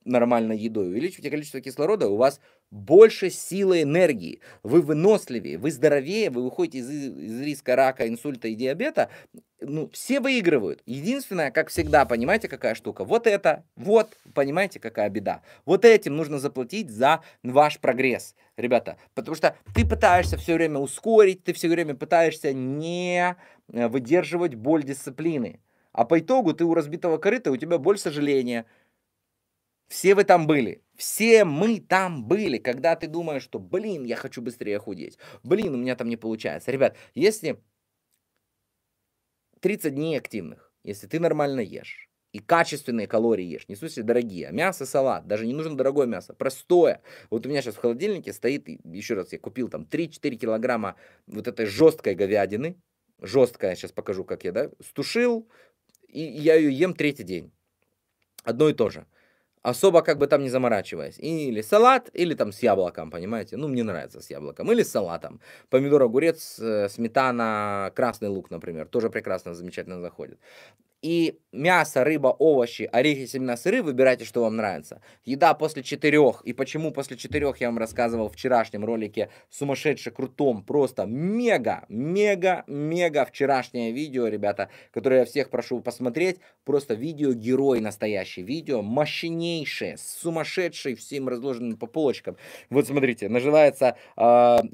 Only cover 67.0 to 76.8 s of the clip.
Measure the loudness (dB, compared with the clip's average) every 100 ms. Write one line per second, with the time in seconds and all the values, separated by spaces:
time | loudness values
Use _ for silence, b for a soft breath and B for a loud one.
67 | -2 0 0 0 -2 -2 -4 -4 -6 -2
68 | -4 -2 -6 -8 -8 -14 -12 -12 -6 -4
69 | -2 -4 -6 -8 -8 -14 -12 -12 -12 -12
70 | -14 -14 -18 -20 B B B B _ _
71 | -4 -2 -2 -4 _ -4 2 2 2 0
72 | 0 2 0 2 4 4 2 -4 -4 0
73 | 2 0 -4 -6 -6 -4 -2 -2 0 2
74 | 4 4 -2 -2 0 0 -4 -6 -12 -20
75 | b b -8 2 4 4 -2 -6 -10 -2
76 | 2 4 4 2 -6 -8 -6 -6